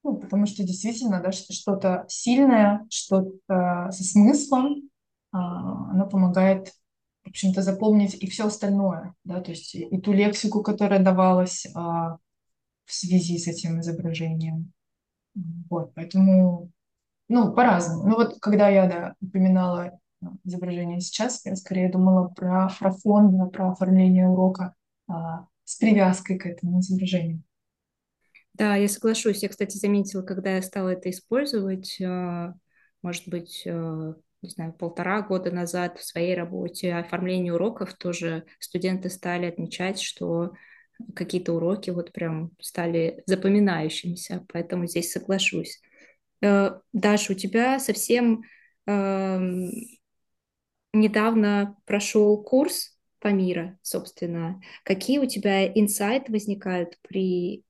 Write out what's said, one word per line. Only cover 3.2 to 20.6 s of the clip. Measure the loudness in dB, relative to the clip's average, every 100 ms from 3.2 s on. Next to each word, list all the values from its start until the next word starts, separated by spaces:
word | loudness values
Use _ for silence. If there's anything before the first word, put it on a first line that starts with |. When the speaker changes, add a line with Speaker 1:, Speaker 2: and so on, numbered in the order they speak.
| 0 -8 -2 0 2 -2 -4
Speaker 1:
со | -6
смыслом, | 2 8 8 6 2 0 2 -2 -8 _ _ _ _
а, | -6 -6 -6 -8 -8 -2
оно | 0 2
помогает | 2 4 6 4 4 -2 _ _ _ _ _
в | -18
общем-то, | -2 0 0
запомнить | -2 0 4 6 4
и | -2 -10
все | -4 -4
остальное, | -2 -2 0 0 -2 -10 -16
да, | -10 -8
то | -8
есть | -12 -12
и, | -12
и | -6 -4
ту | 2
лексику, | 4 4 2 -2 -2
которая | -2 -2 2 4
давалась, | 6 6 4 4 2 -4 -10
а, | -8 -4 -4 -4 -8 _ _ _ _ _ _ _
в |
связи | -8 2 2 2 -4
с | -4
этим | -6 -4 -4
изображением. | -4 -6 -6 -6 -4 -4 -4 -6 -10 _ _ _ _ _ _ -12 -10 -12 -8
Вот, | -8 -8
поэтому, | -12 -4 4 6 8 6 2 -8 _ _ _ _ _ _
ну, | 2 4
по-разному. | 4 4 4 0 0 2
Ну, | 2
вот | 2 0
когда | 0 6 6
я, | 6 4
да, | 0 -8 -10
упоминала, | -6 2 4 4 2 -2 -6 -12 _ _
а, | -16 -12
изображение | -10 -8